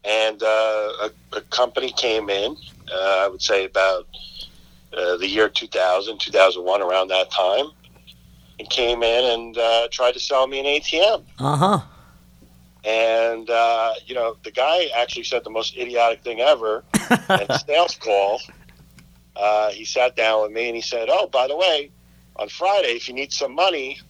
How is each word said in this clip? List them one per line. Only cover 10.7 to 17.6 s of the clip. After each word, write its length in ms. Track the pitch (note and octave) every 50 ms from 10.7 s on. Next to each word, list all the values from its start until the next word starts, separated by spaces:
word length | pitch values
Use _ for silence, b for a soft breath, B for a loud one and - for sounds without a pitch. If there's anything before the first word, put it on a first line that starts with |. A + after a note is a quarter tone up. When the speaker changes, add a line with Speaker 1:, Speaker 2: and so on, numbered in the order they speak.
| D3 D#3
Speaker 1:
T 200 | - - D#3+ D#3+ F#3+
M. 180 | G#3+ A3 - - - -
Speaker 2:
Uh-huh. 420 | - C3 C#3 D3+ C#3 F3 G3 G#3 D#3 - b b b b b b b b b - - - _ - - - _ _ _ -
Speaker 1:
And, 640 | G#2+ A2 A2+ A2+ A2+ A2+ A2+ A2+ A#2 A#2 A2+ A2+ A#2
uh, 440 | A#2 A2+ A#2 A#2 A#2 A2+ A2+ A2+ A2 A#2 -
you 100 | - B2+
know, 220 | B2 A#2 A2+ A2 _ -
the 80 | A2
guy 360 | _ B2 C3 D3+ E3 F3+ F3 C#3 A#2+
actually 300 | A#2 A#2+ A#2+ - B2 A2+
said 180 | - B2+ A#2+ -
the 60 | A2
most 260 | A2 A2 A2 - -
idiotic 460 | B2+ B2 B2 A#2+ A#2 A#2 A#2 A#2 - _
thing 160 | B2 A2+ A2
ever 440 | B2 D3 D3+ A#2+ A2+ G#2+ G#2+ A#2 - _
Speaker 2:
<laughs> 200 | - - - - B3 - - -
Speaker 1:
at 200 | F#3+ G3 G3+ -
a 100 | B2+ A2+